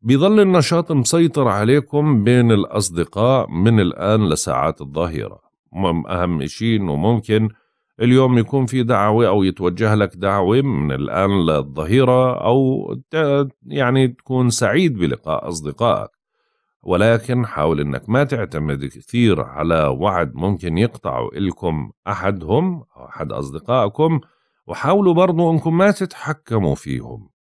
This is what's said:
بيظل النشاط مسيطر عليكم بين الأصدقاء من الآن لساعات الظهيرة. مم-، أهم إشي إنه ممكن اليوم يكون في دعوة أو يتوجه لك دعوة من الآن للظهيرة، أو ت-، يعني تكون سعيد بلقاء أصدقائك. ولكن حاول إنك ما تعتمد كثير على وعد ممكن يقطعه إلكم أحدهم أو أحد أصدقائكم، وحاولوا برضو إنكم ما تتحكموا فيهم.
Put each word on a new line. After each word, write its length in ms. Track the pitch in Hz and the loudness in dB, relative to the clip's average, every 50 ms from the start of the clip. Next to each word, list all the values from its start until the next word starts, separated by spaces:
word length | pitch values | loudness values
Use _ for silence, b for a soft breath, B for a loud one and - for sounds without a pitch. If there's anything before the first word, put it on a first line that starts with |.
بيظل 380 | - 110 131 139 156 196 214 214 | 2 2 2 4 4 4 4 4
النشاط 520 | 202 190 185 175 139 - 170 170 165 - | 4 4 4 2 2 2 0 -2 0 0
مسيطر 560 | 165 143 120 - - 170 170 160 - 147 135 120 | 0 0 0 2 2 2 2 2 2 0 0 0
عليكم 760 | 98 101 104 110 135 147 143 _ - 147 147 156 143 113 101 | 0 0 2 2 2 2 0 _ -2 -2 0 2 2 2 4
بين 280 | 117 123 123 120 117 | 4 4 4 6 4
الأصدقاء 1000 | 113 101 95 - - 107 101 - 85 85 85 - - 98 110 123 135 131 104 - | 4 2 0 -2 -2 -4 -4 -2 -2 -4 -4 -4 -2 -2 0 2 2 2 0 -2
من 280 | - 82 92 113 117 107 | -2 0 2 4 4 4
الآن 500 | 98 87 - - 85 98 107 110 107 90 | 2 2 -2 -4 -2 0 2 2 2 0
لساعات 520 | 76 73 - - 69 64 67 80 76 _ | 0 -2 -2 -4 -2 -2 -2 -2 -4 _
الظهيرة. 600 | 76 69 69 78 85 87 80 69 52 50 50 - _ _ _ _ _ _ | -12 -10 -6 -4 -4 -4 -4 -8 -10 -10 -14 -18 _ _ _ _ _ _
مم-، 360 | - 85 95 90 85 85 76 - | -10 -4 -2 -2 0 -2 -4 -4
أهم 340 | 92 87 90 90 87 78 | -4 -4 -2 -2 -2 -4
إشي 340 | 69 80 - - 110 117 113 | -6 -8 -8 -4 -2 -2 0
إنه 200 | 107 98 87 71 | 0 -2 -2 -4
ممكن 540 | 73 80 107 120 113 104 - 110 110 110 107 107 _ _ _ _ _ _ _ _ - | 0 0 0 0 0 0 0 0 2 2 0 -2 _ _ _ _ _ _ _ _ -2
اليوم 380 | 117 120 127 127 131 127 123 120 | 2 4 4 4 4 4 2 2
يكون 280 | 110 - - 139 131 | 0 0 -2 -2 -2
في 180 | 113 - 131 123 | -2 -2 -2 0
دعوة 440 | 113 123 101 101 104 107 113 120 101 | 0 0 2 2 2 2 2 2 2
أو 160 | 92 104 95 | 2 2 2
يتوجه 520 | 95 85 - 98 90 87 87 110 107 107 | 0 0 0 -2 -2 -2 0 0 2 2
لك 200 | 107 104 92 - | 2 2 0 -2
دعوة 460 | 90 92 98 98 101 95 90 110 131 | -4 -2 -2 0 2 2 2 2 2
من 300 | 139 139 113 73 73 76 | 2 0 -2 -2 -2 -2
الآن 380 | 67 65 71 - 53 82 95 98 | -2 -2 -4 -4 -2 0 0 2
للظهيرة، 1120 | 98 98 87 82 78 73 69 71 67 73 78 80 104 131 135 123 127 127 131 127 123 - - | 2 2 2 2 2 0 -2 -4 -6 -8 -4 0 2 2 4 4 4 2 2 2 0 -2 0
أو 480 | - 120 135 135 131 135 - - - - 127 131 _ | 2 2 2 2 2 0 -2 -4 -8 -10 -10 -12 _
ت-، 360 | - 160 160 143 139 139 143 135 - _ _ | -4 -2 0 0 0 0 0 -2 -6 _ _
يعني 420 | 123 143 143 135 123 127 135 131 127 | -10 -4 -2 0 2 4 4 2 2
تكون 420 | 123 _ - - 131 127 127 123 | 0 _ -10 -4 0 2 2 2
سعيد 480 | 113 - 120 101 104 151 185 170 131 101 | 2 0 0 0 2 2 2 2 0 0
بلقاء 500 | 87 76 62 - _ 78 78 - - 78 | -2 -2 -2 -4 _ -6 -6 -4 -4 -6
أصدقائك. 600 | 87 82 76 73 69 - 117 120 - - 50 - _ _ _ _ _ _ _ _ _ _ _ _ _ _ _ | -10 -8 -8 -10 -6 -2 0 0 0 0 -4 -10 _ _ _ _ _ _ _ _ _ _ _ _ _ _ _
ولكن 600 | 90 90 87 101 113 117 113 - - 123 123 120 | -2 0 2 4 4 2 2 0 -2 -2 -2 -2
حاول 340 | - - - 76 80 82 71 | -4 -4 -2 0 0 0 0
إنك 300 | 73 73 67 62 - - | -2 -4 -6 -8 -6 -2
ما 140 | 110 127 147 | -2 -2 0
تعتمد 640 | 135 143 120 104 80 - 80 76 78 71 69 69 | -2 -4 -6 -6 -6 -6 -6 -4 -4 -4 -6 -6
كثير 560 | 69 - - - - - 120 120 113 92 76 | -10 -12 -16 -20 -6 -2 0 2 4 2 2
على 420 | 60 - - 73 78 82 82 80 78 | 0 -4 -6 -6 -2 0 2 2 2
وعد 520 | 71 65 65 82 104 95 90 85 69 60 | 0 0 0 -2 -2 0 0 -2 -2 -4
ممكن 420 | 62 80 98 101 85 - 87 80 85 | -4 -2 -2 -2 -2 -4 -4 -2 0
يقطعه 500 | 110 117 - - _ 90 65 62 60 57 | 0 -2 -2 -6 _ -6 -6 -6 -6 -6
إلكم 640 | 55 73 98 95 85 _ - 87 80 78 65 55 - _ _ 92 | -6 -4 -4 -4 -4 _ -4 -4 -4 -4 -8 -10 -14 _ _ -10
أحدهم 760 | 101 - - 95 101 98 80 78 101 131 170 190 180 160 - _ _ 64 | -8 -4 -4 -4 -4 -4 -4 -2 0 0 0 -2 -4 -8 -12 _ _ -20
أو 80 | 62 | -20
أحد 260 | - - - 80 - | -20 -12 -12 -10 -8
أصدقائكم، 880 | 52 57 71 67 67 80 - - 120 131 110 101 107 - 151 165 165 147 b b b b b b b b b - | -8 -8 -8 -8 -10 -14 -6 -2 -2 0 0 -2 -2 -2 0 0 0 -2 b b b b b b b b b -14
وحاولوا 460 | 85 - - 135 180 202 202 180 170 | -12 -6 -2 0 0 2 4 2 4
برضو 380 | 165 185 185 175 160 175 165 | 4 2 2 2 0 0 2
إنكم 260 | 165 160 - 165 160 170 | 0 0 0 0 0 2
ما 140 | 190 208 | 2 2
تتحكموا 840 | 202 - 196 180 - - - - 151 - _ - 117 110 98 78 69 | 2 0 -4 -10 -10 -12 -10 -10 -10 -10 _ -4 -2 0 0 0 -2
فيهم. 540 | - - - 67 62 58 58 62 60 101 _ _ _ | -2 -4 -8 -8 -8 -8 -12 -16 -18 -18 _ _ _